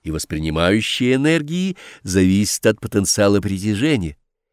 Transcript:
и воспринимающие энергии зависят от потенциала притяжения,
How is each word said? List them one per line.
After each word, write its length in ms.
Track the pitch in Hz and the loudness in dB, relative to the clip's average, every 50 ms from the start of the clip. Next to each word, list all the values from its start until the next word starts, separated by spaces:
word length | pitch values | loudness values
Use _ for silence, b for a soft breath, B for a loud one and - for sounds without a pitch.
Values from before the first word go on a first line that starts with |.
| - | -10
и 80 | 80 | -8
воспринимающие 1040 | 78 76 - - 85 78 78 80 78 80 85 90 104 113 110 - - - 127 123 127 | -8 -6 -6 -6 -6 -6 -4 -2 0 0 2 2 2 2 0 -2 -2 -2 0 2 2
энергии 600 | 131 139 156 160 165 151 147 165 180 185 190 180 B B B B B B | 2 2 2 2 0 -2 -4 -4 -4 -4 -4 -4 B B B B B B
зависят 640 | 98 90 95 92 92 95 101 104 98 - - - | -2 2 4 4 4 4 4 2 0 -2 -2 0
от 140 | 113 110 - | 0 0 0
потенциала 600 | - 107 - 101 98 - - - 101 101 101 101 | -4 -4 -2 -2 0 0 0 2 2 2 2 2
притяжения, 760 | 95 101 98 92 95 107 104 98 127 160 151 113 87 78 71 _ _ _ _ _ _ _ | 0 -2 -4 -4 -2 -2 -2 -2 0 0 0 -2 -2 -4 -8 _ _ _ _ _ _ _